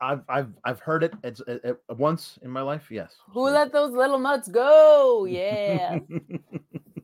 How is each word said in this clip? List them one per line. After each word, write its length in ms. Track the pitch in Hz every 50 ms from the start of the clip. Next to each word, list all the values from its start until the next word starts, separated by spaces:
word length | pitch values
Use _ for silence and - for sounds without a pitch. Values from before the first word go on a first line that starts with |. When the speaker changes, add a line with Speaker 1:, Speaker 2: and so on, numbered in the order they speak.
Speaker 1:
I've, 220 | 131 131 143 135 - -
I've, 200 | 127 143 135 113 95 - -
I've 160 | 120 127 -
heard 220 | - 160 160 160 165
it. 80 | 165 - -
It's, 180 | - 123 113 120
it, 200 | 127 123 120 123 -
it, 120 | 120 120 - _ -
once 480 | 117 113 143 151 170 165 - - - _
in 80 | - 123
my 120 | 127 131
life, 280 | 135 139 147 151 - _
yes. 260 | 113 104 85 - _ _ _ _
Speaker 2:
"Who 140 | 196 240 262 277
Speaker 1:
So 40 |
Speaker 2:
let 200 | 285 302 294 285
those 200 | 294 294 294 277
little 260 | 240 254 262 277 277 269
mutts 300 | 254 277 285 262 - 196
go?" 800 | 175 233 254 285 302 311 311 302 302 285 269 262 240 220 196
Yeah. 720 | 185 180 180 185 202 214 208 208 202 175 175 180 170 170 156 -
Speaker 1:
<laughs> 40 | - 160 160 - - 175 - - _ - - - _ - 165 - _ _ 165